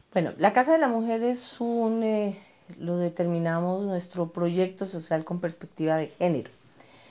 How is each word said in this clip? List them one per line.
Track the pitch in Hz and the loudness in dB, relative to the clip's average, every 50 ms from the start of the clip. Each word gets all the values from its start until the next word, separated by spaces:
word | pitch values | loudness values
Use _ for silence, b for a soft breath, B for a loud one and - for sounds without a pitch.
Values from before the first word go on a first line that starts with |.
| - _ | -10 _
Bueno, | - 196 165 - - | 0 0 0 0 2
la | - 165 214 | 2 2 4
Casa | 214 254 254 294 | 4 4 4 6
de | 320 320 | 4 4
la | 302 254 | 4 4
Mujer | 233 226 226 233 226 226 | 2 0 0 0 -2 0
es | 233 240 247 247 - - - - | 0 0 -2 -2 -6 -12 -8 -4
un, | 240 233 233 233 226 220 226 226 | -2 -2 0 0 2 0 0 0
eh, | 226 220 214 214 208 202 202 b b b b b b b 175 | 0 2 2 0 0 -2 -4 b b b b b b b -14
lo | - 165 170 175 175 | -8 -4 -2 -2 0
determinamos | 175 170 170 - 175 175 170 170 165 165 165 170 175 180 185 190 202 | 0 0 0 -2 0 0 0 0 0 0 0 0 0 0 -2 -2 -2
nuestro | 196 190 175 180 - - 185 170 165 | -2 -2 -4 -6 -6 -4 -4 -4 -4
proyecto | - 175 175 170 170 185 185 185 185 - 196 | -2 -2 -2 0 2 2 0 0 -2 -6 -8
social | 190 - 165 160 - 160 156 156 | -8 -8 -8 -4 -2 -2 -2 -2
con | - 175 175 | -2 -4 -4
perspectiva | 180 165 165 - - - _ - 156 156 160 | -4 -6 -6 -8 -14 -12 _ -2 0 2 2
de | 160 156 156 | 2 0 -4
género. | - - 180 180 160 123 - - - - _ b b b b b b b b b | -4 0 0 2 2 0 -4 -8 -14 -20 _ b b b b b b b b b